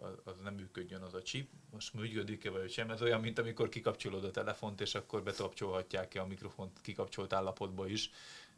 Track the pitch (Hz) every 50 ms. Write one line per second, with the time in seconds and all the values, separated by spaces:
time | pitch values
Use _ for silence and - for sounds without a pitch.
0 | - 95 92 - - 98 92 90 95 101 101 98 95 95 - - 90 87 95 92
1 | 92 90 92 92 92 - - 131 139 - - - - - - 110 - - - 113
2 | 107 117 110 110 98 101 107 - - 104 95 95 95 92 - - 113 113 113 110
3 | 120 120 117 113 113 113 110 - 117 117 113 - 117 110 - 110 - 110 104 -
4 | - 104 95 95 95 95 92 101 101 104 104 - - 104 101 95 104 - - 104
5 | - - - 107 92 101 95 - 101 92 - - 104 98 92 92 92 - - 95
6 | 92 - - 98 95 92 98 95 - 95 - - 95 92 - - - - 98 -
7 | 101 - - - 98 95 95 95 95 95 92 - 101 98 95 92 95 95 104 107
8 | - - - - - - - - - - -